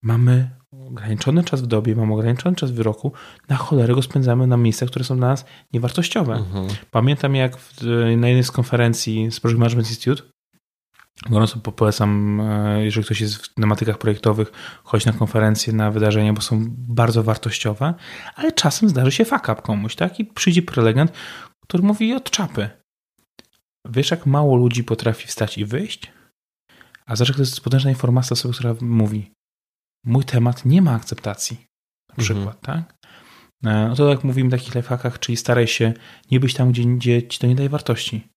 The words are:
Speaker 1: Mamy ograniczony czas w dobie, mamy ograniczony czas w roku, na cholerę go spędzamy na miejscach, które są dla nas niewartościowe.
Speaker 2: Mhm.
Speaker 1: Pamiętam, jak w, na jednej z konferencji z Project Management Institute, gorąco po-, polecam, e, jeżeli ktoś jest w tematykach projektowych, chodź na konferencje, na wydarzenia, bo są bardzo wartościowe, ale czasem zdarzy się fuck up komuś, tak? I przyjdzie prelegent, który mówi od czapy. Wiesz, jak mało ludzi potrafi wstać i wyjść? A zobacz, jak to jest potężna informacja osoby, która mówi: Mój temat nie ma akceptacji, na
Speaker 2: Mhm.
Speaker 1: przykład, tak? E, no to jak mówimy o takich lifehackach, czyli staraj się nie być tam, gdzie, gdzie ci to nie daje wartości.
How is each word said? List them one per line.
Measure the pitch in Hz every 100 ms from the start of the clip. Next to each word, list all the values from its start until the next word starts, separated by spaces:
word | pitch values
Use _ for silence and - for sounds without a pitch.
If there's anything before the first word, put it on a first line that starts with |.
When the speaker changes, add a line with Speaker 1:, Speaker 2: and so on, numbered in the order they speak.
Speaker 1:
Mamy | 113 117 123 127 127 - _ 135 131
ograniczony | 123 104 107 - 160
czas | 170 135
w | 123
dobie, | 113 113 110
mamy | 110
ograniczony | 107 113 120 - 180
czas | 135
w | 120
roku, | 110 107 139 - - - _
na | 135
cholerę | - 143 117 123
go |
spędzamy | 131 147 127 120 127
na | 123
miejscach, | 117 110 123
które | 131 127
są | 127
dla | 123
nas | 135 - - _
niewartościowe. | 120 117 - 170 - 135 113
Speaker 2:
Mhm. | 98 95 95 101 -
Speaker 1:
Pamiętam, | 117 117 143 139 135
jak | 131 127
w, | - - 120 117 117 117
na | 120
jednej | 127
z | 123
konferencji | - 120 123 117 117 - 110 110
z | 113
Project | 117 117
Management | 117 120 110
Institute, | 113 - 117 - _ _ _ _ _ _ _ _ _ -
gorąco | 107 110 117
po-, | 107
polecam, | - 107 104 104 104 104 104
e, | 107 107 104 104 107
jeżeli | 107 104
ktoś | 104
jest | 107 104
w | -
tematykach | - 107 107 110 104
projektowych, | - 101 113 107 107 - - -
chodź | - 110 110
na |
konferencje, | 110 110 113 107 107 -
na | 110 107
wydarzenia, | 107 107 107 107
bo | 107
są | - 113 113
bardzo | 117 123 117 117 117
wartościowe, | 110 107 113 104 113 104 143 170 - - - -
ale | 311
czasem | 320 170 - 214
zdarzy | 135 127
się | 143 220
fuck | - -
up | 110
komuś, | - 107 107 -
tak? | 175 -
I | 214
przyjdzie | - - 175
prelegent, | 175 - 113 113 160 - - - - _
który | _ 180
mówi | 196 208 220
od | 262 262
czapy. | - 196 - 101 - _ _ _ _ _ _ - _ _ _ -
Wiesz, | 120 147
jak | 175 147
mało | 139 147 127
ludzi | 123 120
potrafi | 120 113 117 110 -
wstać | - 107 -
i | 104
wyjść? | 123 214 - - _ _ _ _ _ _ _ - - -
A | 110
zobacz, | 127
jak | 135
to |
jest | 131 -
potężna | - 135 135
informacja | 131 123 123 127
osoby, | 123 127
która | 120 120 113
mówi: | 120 117 107 107 98 _ _ _ _ _ _ _ 120
Mój | 120
temat | 131 127 120 123 123
nie | 160
ma | 180
akceptacji, | 117 - - - 98 - 110 _ _ _ _ _
na | -
Speaker 2:
Mhm. | 110 101
Speaker 1:
przykład, | 98 107
tak? | - 156 165 _ _ - - - _ _ 113
E, | 107 110
no | 123
to | 147
jak | 139
mówimy | 135 127 127
o |
takich | 127 127 123
lifehackach, | 120 123 123 -
czyli | - 117
staraj | - 123 117
się | - 113 117 - - _
nie | 131
być | 131
tam, | 127 127
gdzie, | 120 120
gdzie | 123 120 120 120
ci | -
to | 123
nie | 127
daje | 139
wartości. | 147 143 117 - 110 -